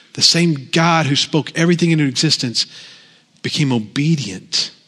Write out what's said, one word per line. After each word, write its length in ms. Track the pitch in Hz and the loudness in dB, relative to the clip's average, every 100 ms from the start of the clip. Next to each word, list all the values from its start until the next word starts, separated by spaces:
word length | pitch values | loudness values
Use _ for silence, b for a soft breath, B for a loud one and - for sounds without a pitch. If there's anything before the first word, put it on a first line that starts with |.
| B | B
The 80 | - | -2
same 460 | - 170 170 143 123 | 2 4 2 0 -2
God 340 | 165 165 165 143 | 0 2 2 2
who 100 | 139 | 0
spoke 360 | - 160 - | 0 -2 -2
everything 360 | - 165 170 170 | 0 0 2 2
into 140 | 160 | 2
existence 640 | 143 120 160 - 123 113 - B B B B B B B | 0 0 0 0 -2 -4 -6 B B B B B B B
became 300 | 123 - 143 | -6 -2 0
obedient. 1000 | 120 104 139 151 160 104 92 - - - - | 0 -2 -2 0 0 -2 -10 -8 -6 -6 -10